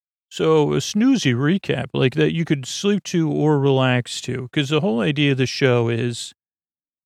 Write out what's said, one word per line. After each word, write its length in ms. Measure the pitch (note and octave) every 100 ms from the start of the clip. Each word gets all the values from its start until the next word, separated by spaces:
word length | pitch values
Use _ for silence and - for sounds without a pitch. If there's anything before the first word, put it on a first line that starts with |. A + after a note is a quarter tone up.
| _ _ _
So 420 | - D#3+ D#3 D3
a 40 | D3
snoozy 580 | - G#3 C4 A#3+ C#3
recap 520 | A#2+ C#3+ F#3+ - B2+ C3
like 220 | C#3 C3
that 180 | D3+ D3+
you 120 | E3
could 200 | D#3+ D3
sleep 380 | B2+ - G3+ G#3
to 240 | - E3+ D#3
or 300 | D3 D3+ D3
relax 640 | C#3 C3+ C3 B2 - -
to, 260 | - A#2+ B2+
'cause 160 | D3+ C3+
the 140 | D3+
whole 180 | G3 A#3
idea 320 | F3+ D3 C#3+
of 60 | C3
the 80 | B2
show 420 | - C3 A#2+ A#2
is 440 | A#2 B2 A2+ - _ _ _ _ _ _ _